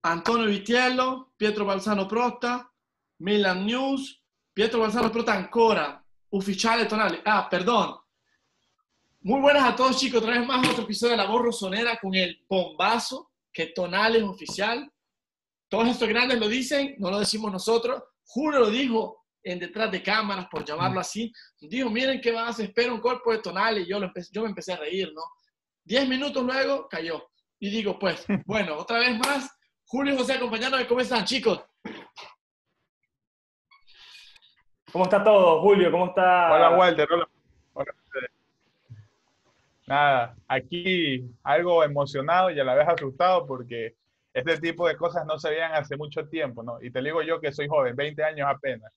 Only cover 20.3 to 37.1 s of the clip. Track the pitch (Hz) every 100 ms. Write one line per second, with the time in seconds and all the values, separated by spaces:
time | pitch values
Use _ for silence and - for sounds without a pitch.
20.3 | 190 185 156 - 156 180 - - 208 226
21.3 | - - _ 151 233 247 214 262 262 240
22.3 | 226 233 226 196 226 240 226 240 247 233
23.3 | 220 - 190 220 208 175 202 185 180 180
24.3 | 208 220 185 - 175 151 185 175 156 165
25.3 | _ _ _ _ _ - 233 269 254 285
26.3 | 269 247 262 269 277 - 165 165 156 -
27.3 | _ _ _ 202 220 202 185 190 160 -
28.3 | 196 - 214 185 151 175 233 247 226 262
29.3 | 285 269 _ _ _ _ 247 277 269 240
30.3 | 262 240 220 254 269 247 240 220 247 190
31.3 | 254 240 185 - _ - - - - -
32.3 | _ _ _ _ _ _ _ _ _ _
33.3 | _ _ _ _ 1077 - - - - -
34.3 | - _ _ _ _ - 175 185 202 202
35.3 | 202 180 160 190 196 175 165 180 190 185
36.3 | 180 170 165 170 170 180 156 147